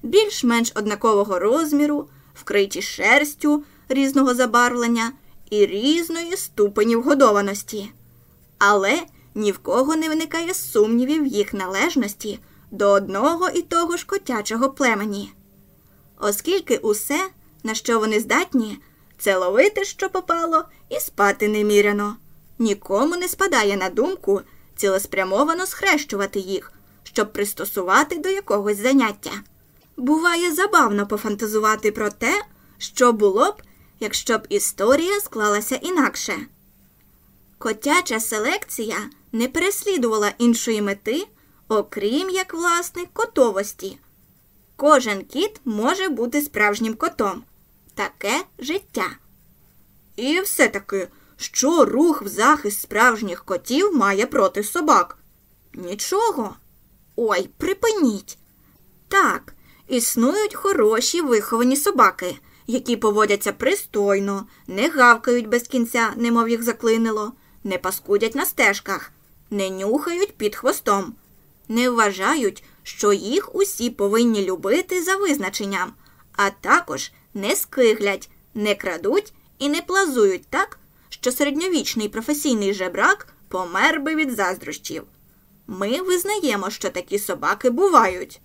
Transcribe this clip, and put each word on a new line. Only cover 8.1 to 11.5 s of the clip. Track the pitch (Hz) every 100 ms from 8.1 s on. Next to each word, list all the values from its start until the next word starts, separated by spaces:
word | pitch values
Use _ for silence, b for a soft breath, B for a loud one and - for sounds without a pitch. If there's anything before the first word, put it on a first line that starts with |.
| _ _ _ _ _
Але | 202 208 196 311 330 b b 208
ні | 208
в | 190
кого | - 202 269 320
не | 320
виникає | 311 320 330 339
сумнівів | 370 - 226 214 233 254 311
в | 285
їх | 208 202